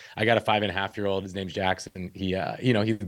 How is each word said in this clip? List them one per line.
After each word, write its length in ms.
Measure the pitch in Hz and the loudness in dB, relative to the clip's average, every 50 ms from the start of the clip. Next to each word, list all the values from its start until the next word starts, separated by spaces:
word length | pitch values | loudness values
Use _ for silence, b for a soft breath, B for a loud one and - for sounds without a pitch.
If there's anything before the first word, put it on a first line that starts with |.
| B B B | B B B
I 100 | - 110 | 0 2
got 100 | 113 117 | 4 4
a 60 | 107 | 4
five 200 | - - 107 104 | 4 4 2 2
and 80 | 104 104 | 2 0
a 40 | 90 | 0
half 200 | 98 98 95 - | -2 -4 -4 -4
year 120 | 107 101 | -2 -2
old. 160 | 98 95 95 | 0 0 0
His 120 | 95 95 90 | -2 -4 -6
name's 200 | 98 95 90 - | -6 -6 -6 -4
Jackson. 560 | 101 95 92 92 - - - - 92 90 87 - | -2 0 0 0 -2 -4 -10 -10 -8 -8 -8 -6
He, 200 | 90 95 92 92 | -4 -2 0 0
uh, 220 | 95 80 - - - | 0 -2 -4 -4 0
you 140 | - 131 117 | 2 2 4
know, 80 | 104 | 4
he, 160 | 107 110 110 104 98 | 4 2 0 -2 -4